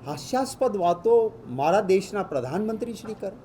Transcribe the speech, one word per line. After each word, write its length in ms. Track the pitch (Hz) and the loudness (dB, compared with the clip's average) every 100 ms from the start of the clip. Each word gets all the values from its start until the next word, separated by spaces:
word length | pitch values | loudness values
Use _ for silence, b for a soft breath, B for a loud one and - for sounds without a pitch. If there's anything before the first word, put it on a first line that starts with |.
| 147 | -10
હાસ્યાસ્પદ 720 | 147 - 254 262 - 262 202 | -12 -4 -2 -2 -2 -2 2
વાતો 540 | 175 170 226 233 220 220 - | 0 2 4 4 4 -4 -10
મારા 340 | 123 151 190 | -2 2 2
દેશના 420 | 196 190 196 208 | 4 2 2 -6
પ્રધાનમંત્રી 680 | 185 143 123 170 214 220 233 | -4 -4 -4 -4 -4 -4 -8
શ્રી 200 | 208 220 | -10 -12
કરે 180 | 214 196 196 | -10 -10 -12